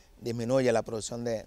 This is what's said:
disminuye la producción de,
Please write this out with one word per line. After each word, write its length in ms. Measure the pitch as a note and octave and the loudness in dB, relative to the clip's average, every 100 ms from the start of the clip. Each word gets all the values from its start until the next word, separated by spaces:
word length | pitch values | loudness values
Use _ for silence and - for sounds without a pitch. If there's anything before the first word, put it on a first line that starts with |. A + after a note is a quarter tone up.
| _ - | _ -10
disminuye 500 | A2 A#2 A#2 C3+ B2+ | -6 -4 2 4 4
la 100 | A2+ | 4
producción 420 | G#2+ A2 - A#2+ | 0 -6 -6 -6
de, 220 | A#2+ A2 | -4 -4